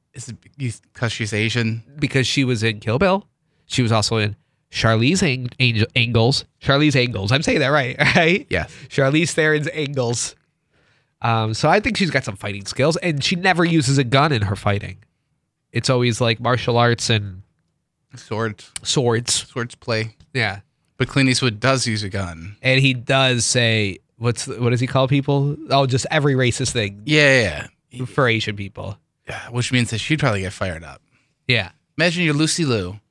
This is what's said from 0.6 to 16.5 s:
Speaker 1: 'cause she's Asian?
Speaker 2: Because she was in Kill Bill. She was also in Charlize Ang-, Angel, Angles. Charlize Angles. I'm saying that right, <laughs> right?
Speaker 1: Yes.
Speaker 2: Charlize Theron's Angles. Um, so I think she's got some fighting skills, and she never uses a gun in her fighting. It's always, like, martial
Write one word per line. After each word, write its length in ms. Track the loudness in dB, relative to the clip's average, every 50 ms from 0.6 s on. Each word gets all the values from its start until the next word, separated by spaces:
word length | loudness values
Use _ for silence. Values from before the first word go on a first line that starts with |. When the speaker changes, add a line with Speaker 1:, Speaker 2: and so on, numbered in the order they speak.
| -6 -6 -6 -8 _ _ -10
Speaker 1:
'cause 200 | -6 -4 -4 -4
she's 180 | -4 -4 -2
Asian? 500 | -2 0 0 0 0 0 0 0 -2 -4 -8 -12 -8
Speaker 2:
Because 300 | -4 -4 0 0 0 0
she 160 | 0 0 0 2
was 180 | 2 0 0
in 200 | 0 -2 -2 -2
Kill 180 | -2 -2 0 2
Bill. 260 | 2 2 2 0 -2 _ _ _ _ _ _ _ _
She 140 | -6 -2 0
was 120 | 2 4 4
also 240 | 2 2 2 0
in 180 | 0 0 -2 -4 -8 _ _ _ _ _ _
Charlize 540 | -6 0 2 2 4 4 4 2 2 2 2
Ang-, 260 | 0 0 -2 -6 -6 -2 0
Angel, 280 | 2 2 2 2 0 0 0
Angles. 480 | 0 0 2 2 4 4 4 2 0 -4 _ _ _
Charlize 360 | -2 0 2 4 4 4 4
Angles. 340 | 2 0 0 -2 -4 -2 0
I'm 100 | 0 0
saying 180 | 0 0 0 0
that 100 | 2 2
right, 260 | 2 0 0 -2 -2
<laughs> 180 | 0 0 2 4
right? 280 | 4 4 4 2 0 -2 -2
Speaker 1:
Yes. 200 | -4 -4 -4 -6 -12 -20 -14 -6
Speaker 2:
Charlize 420 | -2 0 2 2 2 2 0 0
Theron's 380 | 0 0 2 2 2 0 -2 -4
Angles. 680 | -6 -6 -6 -4 -2 -2 -2 -2 -2 -4 -4 -8 -10 _ _ _ _ _ _ _ _ _ _ _ _ _ _ _ _ -4
Um, 320 | -2 0 0 0 0 -2 -2
so 160 | 0 2 2
I 100 | 2 2
think 160 | 2 0 -2
she's 160 | -2 -2 0
got 140 | 0 -2 -4
some 100 | -4 -10
fighting 300 | -8 -8 -10 -8 -10 -10
skills, 320 | -8 -2 0 0 0 0
and 260 | 0 -2 -2 -2 -2 -2
she 140 | -2 -2
never 260 | 0 0 0 2 2 2
uses 340 | 4 4 2 4 4 2
a 60 | 2 2
gun 300 | 2 2 2 4 4 2
in 80 | 0 0
her 140 | -2 -4
fighting. 400 | -2 -2 -2 -2 -2 -4 -8 -14 -16 -20 _ _ _ _ _ _ _ _ _ _ _ _ _
It's 180 | -6 -4 0 0
always, 300 | 0 2 2 0 0 0
like, 220 | 0 0 0 0
martial 360 | 0 0